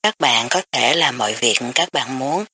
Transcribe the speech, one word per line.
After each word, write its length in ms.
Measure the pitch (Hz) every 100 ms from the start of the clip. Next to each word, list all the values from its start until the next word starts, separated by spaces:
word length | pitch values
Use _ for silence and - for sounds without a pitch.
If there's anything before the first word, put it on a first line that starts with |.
Các 120 | 214 -
bạn 280 | 143 117 120
có 120 | 180 -
thể 240 | - 120 165
làm 220 | 151 123
mọi 160 | 107
việc 240 | 113 120 104 123 127
các 140 | 180
bạn 280 | 147 127 131
muốn. 260 | 135 170 214